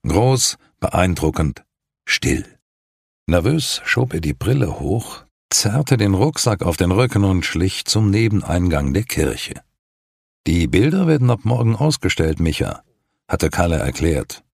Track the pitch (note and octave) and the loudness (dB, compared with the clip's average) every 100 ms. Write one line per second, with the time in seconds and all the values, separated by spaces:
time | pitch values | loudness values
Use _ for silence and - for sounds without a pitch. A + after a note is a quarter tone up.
0 | B1 E2+ B2 C3 - - _ _ - - | 2 2 2 2 -2 -6 _ _ -4 0
1 | F#2 E2+ D#2 - D2+ - _ _ _ _ | 0 2 -2 0 -2 -4 _ _ _ _
2 | - - - C2 - _ _ _ _ _ | -6 -4 -2 -2 -4 _ _ _ _ _
3 | _ _ - E2+ F2+ D#3+ - - - - | _ _ -2 0 2 0 -2 -6 -2 -2
4 | B2+ E2 D#2 C2+ - C3+ D2+ - C#2+ A2 | 0 -2 -4 -4 -2 0 0 -4 -4 -4
5 | - - _ _ _ - G#2+ B2 C#3+ B2+ | -6 -16 _ _ _ -2 0 -2 2 2
6 | G#2 F#2+ D3+ - B2 G2+ E2+ E2 F2 F#2 | 4 2 0 0 -2 0 -2 0 2 2
7 | B2+ G2+ G2 F#2 - F2+ F#2 - - A2 | 2 2 2 2 -2 -2 -2 -2 -2 0
8 | G#2 G2+ A2+ G2+ - E2+ F2+ D2+ C#2 D#2+ | 2 2 2 0 0 0 2 2 0 0
9 | A#2+ - D2 A1 - - _ _ _ _ | -2 -2 -2 -2 -10 -14 _ _ _ _
10 | _ _ _ _ - E2+ E2 F2+ C#3 F#3+ | _ _ _ _ -2 0 2 2 2 2
11 | E3+ D3+ B2 A2+ A2 A#2+ A#2 A2 D3+ - | 2 2 2 0 0 0 0 2 0 0
12 | F2+ - D#2+ D#2 E2 D2+ G1+ - _ _ | -4 0 0 2 -2 0 -4 -6 _ _
13 | _ _ - - E2 - F2 D#2 C2+ - | _ _ -6 -2 -2 0 0 0 -2 -2
14 | E2 D2 - - _ | 0 0 -4 -16 _